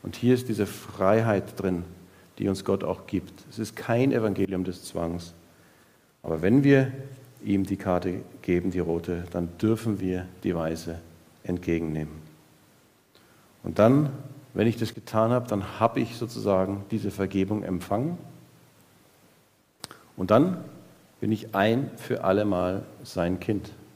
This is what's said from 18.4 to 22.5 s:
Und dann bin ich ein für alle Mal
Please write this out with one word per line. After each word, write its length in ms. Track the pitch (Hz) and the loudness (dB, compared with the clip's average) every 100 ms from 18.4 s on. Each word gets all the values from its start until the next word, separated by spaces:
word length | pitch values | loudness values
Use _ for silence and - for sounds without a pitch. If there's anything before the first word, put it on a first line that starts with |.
| - - - _ _ _ _ _ _ _ _ _ _ _ - - - - | -20 -20 -20 _ _ _ _ _ _ _ _ _ _ _ -18 -18 -20 -8
Und 160 | 92 | 4
dann 320 | 127 175 180 - - - - _ _ | 6 6 0 -8 -18 -20 -20 _ _
bin 100 | 104 | -2
ich 240 | 107 - | -2 -2
ein 380 | 98 104 117 143 - | 2 4 2 0 -8
für 280 | - 110 | -6 -2
alle 200 | - 95 | 2 2
Mal 380 | 104 | 2